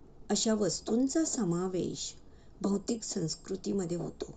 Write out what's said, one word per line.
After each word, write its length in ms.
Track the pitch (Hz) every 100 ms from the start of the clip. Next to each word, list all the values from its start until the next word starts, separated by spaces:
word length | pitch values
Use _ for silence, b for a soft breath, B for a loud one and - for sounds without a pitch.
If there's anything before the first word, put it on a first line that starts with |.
| - - -
अशा 240 | 202 220
वस्तूंचा 680 | 214 196 151 - 220 269 330 311
समावेश 880 | - 190 170 185 185 - - - - b b b -
भौतिक 420 | 202 196 - 233
संस्कृतीमध्ये 920 | - - 160 - - 190 202 202 175 170
होतो. 360 | 156 - -